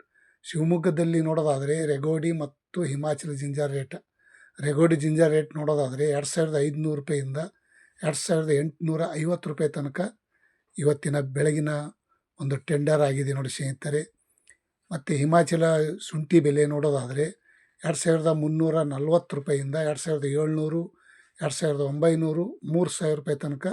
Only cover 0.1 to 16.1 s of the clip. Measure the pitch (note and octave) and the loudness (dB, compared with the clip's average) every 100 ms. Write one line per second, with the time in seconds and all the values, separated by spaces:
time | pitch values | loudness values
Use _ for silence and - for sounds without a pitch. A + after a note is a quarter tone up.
0.1 | _ _ _ - D#3 D#3+ F3 F3 D#3 E3 | _ _ _ -8 -2 2 2 2 2 2
1.1 | E3 D#3+ D#3+ D3+ C3+ C#3 D#3+ D3+ C#3 D3+ | 2 2 0 2 0 0 -2 0 0 0
2.1 | D#3+ E3 E3 C#3+ - _ F3+ D#3 C#3 D3+ | 0 0 -2 -6 -10 _ -6 -4 -2 -2
3.1 | D3 D#3+ C#3 C#3+ C#3+ D3 C#3 C3+ F3+ - | -4 -4 -6 -4 -2 -2 -2 -6 -12 -18
4.1 | _ _ _ - - C#3+ C#3+ E3 E3 D3+ | _ _ _ -20 -6 -2 4 4 4 2
5.1 | D#3 D#3+ D#3 D3 D3+ D3+ D3 C3 C3 D3+ | 4 4 4 0 -4 0 0 0 0 0
6.1 | C#3+ C#3+ E3+ D#3+ D3+ D3 D3 D#3 D3 C#3 | 0 -2 -2 0 0 0 0 -2 -4 -4
7.1 | D3 C3+ C3+ F3+ _ _ _ _ _ D#3 | -4 -4 -6 -8 _ _ _ _ _ -4
8.1 | C#3 - E3 D#3 C#3+ D#3 - E3 D#3+ E3 | -4 0 0 4 2 0 -4 -2 0 -2
9.1 | D#3+ D#3+ F3 D#3+ - D3+ D#3 C#3+ C#3 F#3+ | -2 -2 -2 -4 -2 -2 -2 -6 -4 -6
10.1 | - _ _ _ _ _ - D3 C#3+ C#3+ | -6 _ _ _ _ _ 0 0 2 0
11.1 | C#3+ C3+ C3+ D3+ D3+ D3+ D3 D3 - _ | -2 -2 0 0 2 -2 -4 -8 -14 _
12.1 | _ _ _ C3+ C#3 - D3 D3 D3+ D3 | _ _ _ -4 -4 -2 0 2 4 2
13.1 | C3+ C3+ C#3 C3 - C#3 C3+ D3 D3 E3 | 2 -2 -4 -6 -6 -6 -6 -4 -4 -4
14.1 | _ _ _ _ _ _ _ _ E3 - | _ _ _ _ _ _ _ _ -10 -2
15.1 | D3 D3 E3 E3 E3 E3 D#3+ D#3 F3+ - | 0 4 4 4 2 4 2 0 -4 -8